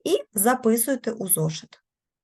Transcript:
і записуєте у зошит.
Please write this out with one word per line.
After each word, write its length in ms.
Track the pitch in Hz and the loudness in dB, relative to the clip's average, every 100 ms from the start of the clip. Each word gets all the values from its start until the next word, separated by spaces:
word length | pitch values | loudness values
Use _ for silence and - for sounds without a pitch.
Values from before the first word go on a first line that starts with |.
і 140 | 294 359 - | -2 -2 -2
записуєте 800 | 208 220 254 226 226 285 254 - | 0 2 2 2 2 0 -2 -4
у 160 | - 190 | -6 -4
зошит. 520 | 160 160 156 - - _ _ _ _ | 0 0 -2 -12 -20 _ _ _ _